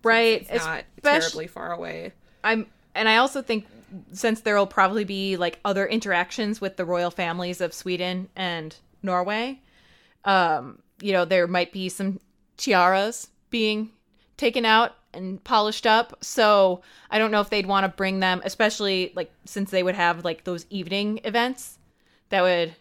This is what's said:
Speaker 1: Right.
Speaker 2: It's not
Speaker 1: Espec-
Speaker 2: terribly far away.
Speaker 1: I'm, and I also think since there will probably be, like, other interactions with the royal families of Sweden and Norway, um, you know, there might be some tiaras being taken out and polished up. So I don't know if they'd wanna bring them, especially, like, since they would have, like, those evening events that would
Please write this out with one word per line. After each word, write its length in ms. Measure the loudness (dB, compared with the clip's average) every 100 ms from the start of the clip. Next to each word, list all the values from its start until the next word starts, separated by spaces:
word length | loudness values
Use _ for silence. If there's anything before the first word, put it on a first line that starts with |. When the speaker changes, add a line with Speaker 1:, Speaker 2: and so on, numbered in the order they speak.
Speaker 1:
Right. 440 | 4 4 4 2 -2
Speaker 2:
It's 140 | -4
not 200 | -4 -8 -10 -2
Speaker 1:
Espec- 180 | 2 2
Speaker 2:
terribly 260 | 0 -6 -10
far 260 | -10 -10
away. 400 | -8 -8 -10 -12 _ _ _
Speaker 1:
I'm, 240 | -2 -2 -4 _ _
and 140 | -2 2
I 80 | 4
also 240 | 2 -2
think 240 | -4 -4 -6 -20 _ -20 -16
since 280 | -2 -2 0
there 160 | 2 2
will 100 | 2
probably 380 | 4 2 2
be, 320 | -4 -4 -4 -2
like, 240 | -2 -2
other 220 | -2 0 0
interactions 760 | -2 0 0 0 -4 -4 -4
with 160 | -6 -6
the 80 |
royal 280 | -4 -2 -2
families 480 | -2 -6 -4 -6 -4
of 120 | -6
Sweden 560 | -6 -6 -4 -4 -4 -8
and 400 | -8 -6 -6 -10 -16 _ _
Norway, 560 | -4 -2 -2 -4 -4 -10 _ _ _ _ _ _
um, 560 | 0 2 4 0 -4 -18 _ _
you 120 | 0
know, 120 | 0
there 220 | 2 2 2
might 240 | 0 -2
be 180 | -4 -8
some 300 | -4 -6 -6 _ _ _ -8
tiaras 720 | 2 4 6 4 0 -4 -16 _ _
being 400 | -2 0 -2 -6 _ _ _ _ -2
taken 280 | 0 2
out 300 | 4 4 4 -4 _
and 300 | -12 -10 -10
polished 420 | 0 2 2 0 4
up. 320 | 4 2 -10
So 600 | -6 2 4 6 4 2 -8 -20 -4
I 100 | 0
don't 100 | 2
know 100 | 0
if 100 | 0
they'd 160 | -2 0
wanna 220 | 0 0
bring 300 | -2 -2 0
them, 220 | 0 0
especially, 680 | -4 0 0 0 -2 -2 -2
like, 160 | -6 -10 _
since 260 | -12 -8 -2
they 140 | 0
would 100 | 0
have, 300 | 2 0 0
like, 180 | -4 -6
those 240 | -8 -10 -8
evening 500 | -10 -6 -4 -4 -4
events 560 | -4 -2 -2 -4 -14 -20 _ _ _ _ _
that 120 | 2
would 320 | 2 2 -2 -6